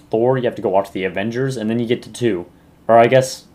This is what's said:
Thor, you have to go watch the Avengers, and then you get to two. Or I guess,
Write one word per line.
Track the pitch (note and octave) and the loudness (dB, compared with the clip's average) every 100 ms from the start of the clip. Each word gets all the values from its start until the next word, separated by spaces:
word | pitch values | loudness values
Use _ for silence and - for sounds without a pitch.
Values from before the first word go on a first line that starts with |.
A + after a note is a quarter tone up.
| - | -6
Thor, | A2+ B2 C3 | 0 0 0
you | |
have | A#2+ - | -2 -4
to | |
go | G#2 | -2
watch | G2 G2 | -2 -2
the | G2 | -4
Avengers, | F#2+ F2 A2 A#2 C3+ B2+ | -6 -4 -6 -4 -4 -4
and | G#2+ | -4
then | A#2 | -2
you | A2+ | -2
get | A#2+ | -4
to | - | -6
two. | - A#2+ F2+ - _ _ _ - | -4 -4 -4 -8 _ _ _ 4
Or | A#2 | 6
I | A#2 | 6
guess, | C3 C3 - - | 4 2 -6 -12